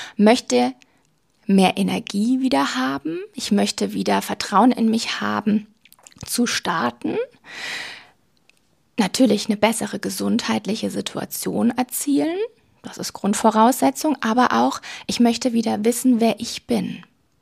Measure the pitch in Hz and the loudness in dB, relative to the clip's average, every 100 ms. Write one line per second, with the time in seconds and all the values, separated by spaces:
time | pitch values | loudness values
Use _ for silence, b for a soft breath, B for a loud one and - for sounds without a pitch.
0 | B - 208 247 - 247 247 - _ _ | B 4 6 6 4 0 0 -2 _ _
1 | _ _ _ _ - 190 185 - 185 180 | _ _ _ _ 2 4 6 2 -2 -4
2 | - 202 226 262 262 277 277 254 262 277 | -4 -2 0 0 2 2 0 -2 -4 -4
3 | 311 339 427 262 - 202 202 - 202 208 | -6 -8 -10 -10 -2 0 0 -2 -4 -2
4 | 190 196 - 202 - 196 247 - 226 226 | 0 0 -2 -6 0 4 4 4 2 0
5 | - - 208 208 208 208 208 _ _ _ | -2 -4 -4 -2 0 0 -2 _ _ _
6 | - - - - 240 - - 165 - - | -20 -18 -8 -2 -2 -2 -4 -2 -4 -4
7 | - 381 508 _ B B B B B B | -6 -4 -6 _ B B B B B B
8 | B _ _ _ _ _ _ _ _ - | B _ _ _ _ _ _ _ _ -4
9 | 185 - 254 208 - 208 214 226 - - | -2 2 4 4 0 0 0 0 -4 -6
10 | 190 190 196 220 - 220 185 220 202 185 | -6 -4 -2 -2 0 -4 -4 -4 -4 -6
11 | - - - - 185 185 226 233 247 - | -8 -8 -10 -8 -6 0 0 0 -4 -4
12 | - 277 302 359 480 - _ _ - - | -2 0 0 -2 -6 -8 _ _ -16 -12
13 | - - 196 202 226 220 226 262 262 - | -12 -6 -2 2 2 4 4 4 0 0
14 | 311 285 220 240 247 233 254 - B B | -2 -2 0 2 2 2 0 -2 B B
15 | - - 240 233 262 233 220 214 214 240 | -6 2 2 2 0 0 0 0 0 2
16 | 254 233 226 - 233 - - 240 - - | 2 4 2 0 -6 -10 -4 -4 -4 -8
17 | - _ _ _ | -16 _ _ _